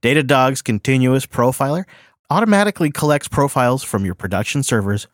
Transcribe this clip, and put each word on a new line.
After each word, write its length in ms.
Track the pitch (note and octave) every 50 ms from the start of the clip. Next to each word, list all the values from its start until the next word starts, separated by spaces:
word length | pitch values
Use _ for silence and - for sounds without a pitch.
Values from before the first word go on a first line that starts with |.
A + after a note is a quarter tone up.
| -
Datadog's 600 | A#2 C#3 D#3 D3 B2+ C#3+ C3 C3 C3 C3+ C3 -
continuous 640 | - A2+ G#2 _ - C3 C3 B2+ B2+ B2+ C3+ C3
profiler 580 | - - - A#2+ B2+ C3 - C#3+ C3+ D3 F3 F#3 _ - - - _ _ _ _ _
automatically 640 | C#3+ F3+ A3+ A3 G#3 G3 G3+ G#3 G3 - E3+ D3+ D3
collects 340 | - - D3+ D3 D3 -
profiles 560 | - - - C#3 C#3 - C#3 B2+ B2 B2+ C3+ -
from 220 | - - G#2+ G2
your 100 | F#2+ F2+
production 480 | _ - G2 F#2+ F#2+ G#2+ - - C#3+ C3+
servers 460 | - C3 A2+ G2+ G2 G2+ G#2 - _